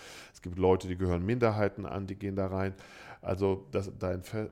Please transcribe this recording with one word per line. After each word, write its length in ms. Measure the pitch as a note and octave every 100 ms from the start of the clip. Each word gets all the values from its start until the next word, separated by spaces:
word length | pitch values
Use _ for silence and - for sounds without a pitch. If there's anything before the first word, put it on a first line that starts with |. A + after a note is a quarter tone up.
| - - -
Es 80 | -
gibt 160 | F2+ F2+
Leute, 300 | F#2 F#2 F#2
die 100 | F2+
gehören 260 | F#2 F2
Minderheiten 640 | F#2 B2 A#2 G#2+ G2+ G#2 F#2+
an, 220 | F#2+ G2
die 80 | G2
gehen 200 | G2 G2
da 120 | F#2+
rein. 260 | F#2+ F#2+ F#2 - - - - F2+
Also 400 | F#2 G2 F#2+ -
das, 200 | F#2+ G2 F#2+
da 140 | F#2
entf-, 400 | F#2 - A2 G#2+